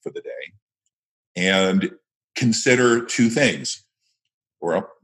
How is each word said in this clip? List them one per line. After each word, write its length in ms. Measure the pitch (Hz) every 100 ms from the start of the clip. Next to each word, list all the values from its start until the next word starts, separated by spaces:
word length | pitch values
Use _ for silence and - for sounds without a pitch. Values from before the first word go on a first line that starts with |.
for 100 | -
the 100 | -
day? 320 | - - 73 104 _ _ _ _ _ _ _ -
And 520 | 92 95 95 95 98 - _ _ _ -
consider 680 | 123 110 - 123 123 117 117
two 240 | - 117
things. 520 | 117 135 80 - - _ _ _ _ _ _ _ _
Well, 300 | 85 85 - -